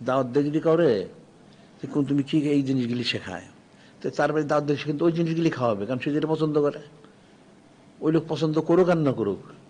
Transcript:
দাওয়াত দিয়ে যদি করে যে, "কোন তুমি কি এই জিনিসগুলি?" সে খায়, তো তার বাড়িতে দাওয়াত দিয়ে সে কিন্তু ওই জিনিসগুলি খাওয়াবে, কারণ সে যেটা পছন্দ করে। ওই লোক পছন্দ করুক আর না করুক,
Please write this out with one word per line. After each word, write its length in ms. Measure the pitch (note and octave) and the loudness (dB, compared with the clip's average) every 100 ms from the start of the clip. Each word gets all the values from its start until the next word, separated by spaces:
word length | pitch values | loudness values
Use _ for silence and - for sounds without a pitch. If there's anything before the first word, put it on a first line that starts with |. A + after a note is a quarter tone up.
দাওয়াত 240 | B2 C3 B2 | -2 0 2
দিয়ে 180 | C3 | 0
যদি 160 | D3 D3+ | 2 0
করে 480 | E3 E3 E3 G#2 F2 - - - - - - - | 2 4 4 2 -2 -12 -20 -20 -20 -20 -20 -14
যে, 60 | C#3 | -6
"কোন 160 | D3 | -2
তুমি 180 | C3+ C#3+ | 0 0
কি 160 | C3+ D#3 | 0 0
এই 240 | D3 D3 | 2 0
জিনিসগুলি?" 420 | C3+ C3+ A#2+ A#2+ | 0 -2 0 -2
সে 140 | A2+ A2 | -4 -6
খায়, 260 | G2 F2+ - - - - - - | -8 -12 -14 -20 -20 -20 -20 -10
তো 80 | C#3 | -6
তার 220 | - D3 | 0 0
বাড়িতে 160 | D3+ D3 | 0 0
দাওয়াত 160 | D3+ | 0
দিয়ে 140 | C#3+ C#3+ | 0 -2
সে 60 | |
কিন্তু 200 | D3 D3 | -2 0
ওই 80 | E3+ | 0
জিনিসগুলি 380 | E3 E3 E3 E3 | 2 -2 0 0
খাওয়াবে, 360 | C3+ B2 G2+ G2+ | 0 0 0 -2
কারণ 120 | B2+ | -4
সে 140 | D3+ | -2
যেটা 140 | D3 D3+ | -2 -2
পছন্দ 340 | D#3 D#3 D3 | 0 0 2
করে। 180 | D3 - - - - - - - - - - - - - | 0 -2 -14 -20 -20 -20 -20 -20 -20 -20 -20 -20 -20 -6
ওই 120 | D#3 | 0
লোক 120 | D#3+ D#3+ | 0 -2
পছন্দ 320 | D#3 D#3 D#3 | -2 0 0
করুক 280 | D#3+ E3+ F3 | 2 4 4
আর 80 | E3+ | 4
না 160 | C#3+ | 2
করুক, 260 | A2+ G2+ F2+ - - - | 0 -2 -4 -10 -20 -20